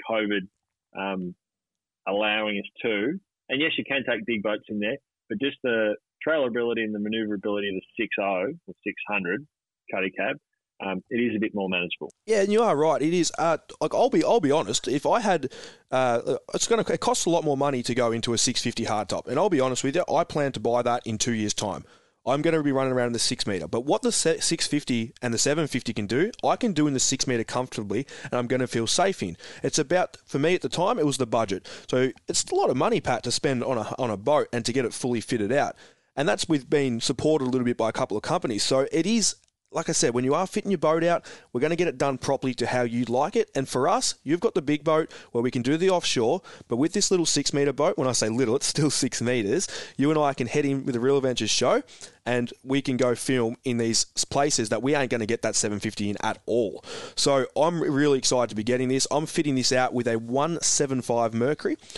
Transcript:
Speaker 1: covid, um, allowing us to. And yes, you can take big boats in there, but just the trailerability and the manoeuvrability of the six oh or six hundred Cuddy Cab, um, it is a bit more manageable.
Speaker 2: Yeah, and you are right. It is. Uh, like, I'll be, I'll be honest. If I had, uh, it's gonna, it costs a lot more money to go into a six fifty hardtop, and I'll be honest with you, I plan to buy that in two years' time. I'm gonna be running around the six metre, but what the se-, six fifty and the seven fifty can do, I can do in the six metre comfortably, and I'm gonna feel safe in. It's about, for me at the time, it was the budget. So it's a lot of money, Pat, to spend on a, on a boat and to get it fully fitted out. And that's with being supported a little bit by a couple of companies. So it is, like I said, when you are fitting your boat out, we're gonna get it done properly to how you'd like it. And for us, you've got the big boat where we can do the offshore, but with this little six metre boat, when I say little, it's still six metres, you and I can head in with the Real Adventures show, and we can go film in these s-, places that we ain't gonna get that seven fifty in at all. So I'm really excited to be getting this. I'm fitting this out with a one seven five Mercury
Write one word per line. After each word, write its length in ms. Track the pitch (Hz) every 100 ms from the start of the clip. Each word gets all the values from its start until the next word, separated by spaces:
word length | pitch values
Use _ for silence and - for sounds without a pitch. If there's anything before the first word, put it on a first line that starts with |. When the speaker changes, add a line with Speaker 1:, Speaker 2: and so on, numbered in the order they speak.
| -
Speaker 1:
covid, 380 | 110 104 101 95 _ _ _ _ 98
um, 340 | 98 95 90 - _ _ _ _ _ _ 95
allowing 540 | 101 107 107 107 101
us 100 | - -
to. 360 | 120 104 113 196 - _ -
And 140 | 135
yes, 100 | 156 -
you 80 | -
can 180 | 139
take 220 | 127 113 113
big 180 | 110
boats 220 | 107 104 -
in 120 | 104
there, 180 | 104 139 _ _ -
but 100 | 104
just 200 | 135 135
the 320 | 127 113 107 104 _ - 151
trailerability 560 | 160 127 120 117 117
and 100 | 110
the 60 | 104
manoeuvrability 720 | 104 110 107 101 107 104 101
of 60 | 95
the 60 | - -
six 200 | 107 -
oh 280 | 98 92 104 170 -
or 60 | -
six 180 | 104 - -
hundred 380 | 104 87 110 151 _ _ _ -
Cuddy 200 | 98 95
Cab, 240 | - 101 143 _ _ _ - 98
um, 160 | 95 -
it 60 | 117
is 200 | 120 107
a 40 |
bit 160 | 107 101
more 120 | 95
manageable. 440 | 90 87 - 76 - -
Speaker 2:
Yeah, 140 | 220
and 120 | 202
you 80 | 214
are 160 | 226 147
right. 240 | 156 143
It 100 | 156
is. 200 | 180 156 -
Uh, 180 | 165 156 - -
like, 140 | - -
I'll 160 | 240
be, 120 | 180
I'll 160 | 151 226
be 120 | 147
honest. 360 | 104 101 - -
If 200 | 139 143
I 120 | 208
had, 320 | 208 170 127 - - - _
uh, 480 | 131 127 117 - 131 -
it's 140 | - -
gonna, 180 | 226 196
it 80 | 175
costs 260 | - 254 180
a 60 |
lot 120 | 165
more 140 | 151 135
money 240 | 143 131
to 140 | 117 120
go 160 | 117
into 220 | 113 120
a 40 | 113
six 240 | - 120
fifty 240 | 127 113 113
hardtop, 400 | 107 101 90 -
and 140 | 131
I'll 100 | 202
be 100 | 147
honest 240 | 131 123
with 120 | 139 165
you, 80 | -
I 180 | 147 170
plan 260 | 160 139
to 80 | 120
buy 240 | 113 120
that 180 | 120 120 117
in 100 | 110
two 140 | 127
years' 240 | 113 104 -
time. 300 | 104 78 - - _ _
I'm 200 | 113 143
gonna 180 | 160 160
be 100 | 143
running 220 | 135 135
around 200 | 127 120
the 60 | 117
six 280 | - 123 -
metre, 200 | 95 76
but 140 | 117
what 220 | 139 214
the 80 | 247
se-, 300 | - 160 165
six 260 | - 165 -
fifty 440 | 147 - 120 113 -
and 100 | 123
the 60 | 113
seven 260 | 139 156 147
fifty 260 | 127 -
can 140 | 110 101
do, 240 | 120 208 -
I 120 | 135 185
can 180 | 233
do 120 | 151 151
in 80 |
the 60 | 131
six 260 | 127 135 -
metre 180 | 120
comfortably, 640 | 110 123 127 - 101 101 139 - -
and 100 | 123
I'm 100 | 120
gonna 220 | 127 127
feel 180 | 117 113
safe 380 | - 185 -
in. 140 | 92 82 - -
It's 160 | 135 -
about, 380 | 143 - - - -
for 100 | 139
me 160 | 151
at 80 | 180
the 80 | 131
time, 300 | - 190 240
it 60 | 147
was 100 | 127
the 80 | 117
budget. 420 | 117 107 95 - - -
So 220 | 127 131 - -
it's 160 | 165
a 100 | -
lot 160 | 359 381
of 80 | 131
money, 240 | 190 220
Pat, 220 | - 120
to 80 | 123
spend 320 | - 151 127
on 160 | 120 123
a, 160 | 104 -
on 140 | 123
a 60 | 101
boat 320 | 117 147 117
and 100 | 120 117
to 60 |
get 140 | 131 117
it 80 |
fully 280 | - 127 120
fitted 300 | - 120 101
out. 240 | 139 110 - - _ _ -
And 140 | 156
that's 180 | - -
with 220 | 151 123
being 320 | 147 135 113
supported 440 | - 127 151 156 127
a 40 |
little 160 | 127 120
bit 120 | 120
by 120 | 110
a 40 |
couple 220 | - 131 104
of 60 |
companies. 400 | - 175 160 101
So 240 | - 135 135
it 160 | 160 190
is, 300 | 226 190 - _ _ _
like 160 | 147 165
I 40 |
said, 240 | 156 147 117
when 80 |
you 100 | 131
are 140 | 151 185
fitting 240 | 214 202
your 80 | 180
boat 240 | 156 165
out, 200 | 170 170 - - -
we're 80 | 123
gonna 140 | 151 170
get 120 | 170
it 120 | 127
done 180 | 143 131
properly 380 | - 135 131 123
to 100 | 117
how 160 | 123
you'd 260 | 123 120 117
like 280 | 123 156 226
it. 160 | -
And 160 | 139 131
for 180 | - 151
us, 280 | 233 - -
you've 160 | 131 175
got 160 | 220 180
the 80 |
big 200 | 139 151
boat 280 | 151 156 - - -
where 120 | 120
we 80 | 120
can 100 | 127
do 160 | 120 160
the 140 | 190
offshore, 500 | 175 - 131 113 180 - - -
but 100 | 120
with 160 | 160
this 180 | 208 -
little 160 | 185 160
six 260 | 143 -
metre 180 | 143 143
boat, 240 | 127 156 -
when 120 | 131
I 60 |
say 160 | 113 110
little, 260 | 113 117 127
it's 100 | -
still 240 | - 147
six 320 | - 127 -
metres, 460 | 117 127 101 151 - - - -
you 140 | 139
and 100 | 156
I 140 | 147
can 140 | 135 120
head 180 | 147 143
in 200 | 139 139
with 100 | 120
the 40 |
Real 180 | 127 139
Adventures 340 | 131 120 107
show, 320 | - 123 233 - - - - 117
and 260 | 123 120 -
we 180 | 127 139
can 160 | 139 123
go 160 | 123
film 440 | 117 - 127 113 123
in 140 | 131 117
these 300 | 117 107 - -
s-, 100 | -
places 440 | 143 147 - 110
that 120 | 113
we 140 | 127 147
ain't 160 | 127
gonna 160 | 120 107
get 160 | 113
that 100 | 110
seven 260 | - 110 104
fifty 300 | 110 - 104
in 80 | 101
at 160 | 110 - -
all. 360 | 113 104 - - - - -
So 300 | 143 139 123 -
I'm 240 | 156 170
really 380 | 147 139 147 135
excited 320 | - 127 117
to 60 | 107
be 80 |
getting 260 | 110 127 127
this. 160 | 135 -
I'm 160 | 143 160
fitting 260 | - 147
this 180 | 131 120
out 220 | 127 127
with 140 | 123 120
a 100 | 113
one 420 | 117 131 156 165
seven 400 | - - 143 131
five 320 | - 117 117 113
Mercury 420 | 123 151 - 311 -